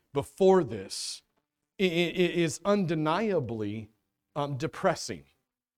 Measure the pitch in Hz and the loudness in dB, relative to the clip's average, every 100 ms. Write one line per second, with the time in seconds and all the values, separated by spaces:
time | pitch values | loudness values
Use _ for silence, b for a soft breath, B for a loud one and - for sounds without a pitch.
0 | _ 143 - - 190 185 139 107 95 - | _ -6 -4 2 6 6 4 -6 -10 -10
1 | - - _ _ _ _ _ - 190 165 | -10 -12 _ _ _ _ _ -2 0 2
2 | 175 170 175 175 165 - 202 208 170 165 | 0 2 0 2 0 0 0 2 2 0
3 | 156 170 220 180 113 113 104 110 110 _ | 0 0 0 -2 -2 -4 -6 -6 -12 _
4 | _ _ _ - 143 135 156 - 190 156 | _ _ _ -6 -6 -4 -8 -2 -2 -2
5 | - 87 - _ _ _ _ | -6 -12 -14 _ _ _ _